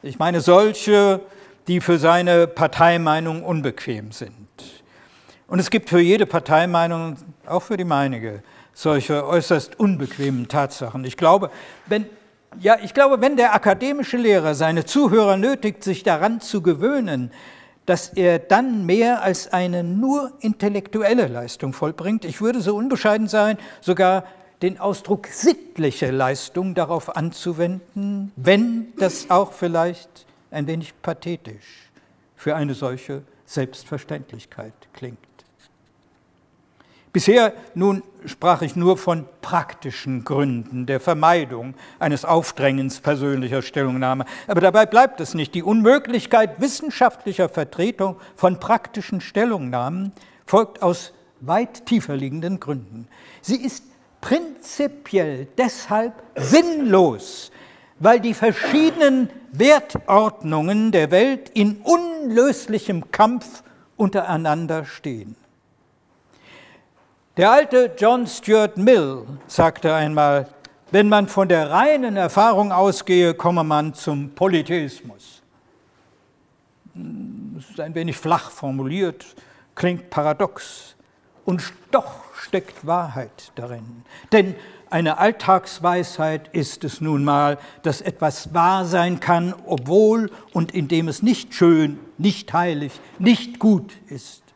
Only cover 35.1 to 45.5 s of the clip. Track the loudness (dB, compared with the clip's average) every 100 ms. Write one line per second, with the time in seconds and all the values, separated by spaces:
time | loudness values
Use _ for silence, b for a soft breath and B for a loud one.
35.1 | -18 _ _ _ _ _ _ _ _ _
36.1 | _ _ _ _ _ _ _ b b b
37.1 | 0 6 6 6 0 B -2 0 0 -6
38.1 | _ -20 -2 2 2 0 0 2 2 0
39.1 | -4 -6 _ -4 -4 -4 -14 -14 -10 -8
40.1 | -8 -4 -2 0 -2 -6 -10 -4 -4 -2
41.1 | 2 4 2 0 -10 -12 -16 B B -4
42.1 | -2 0 0 0 -2 0 0 -4 -6 -4
43.1 | -2 -2 -4 -4 -6 -6 -4 -4 -2 -2
44.1 | -4 -6 B B 2 4 4 4 4 4
45.1 | 0 -8 -6 -6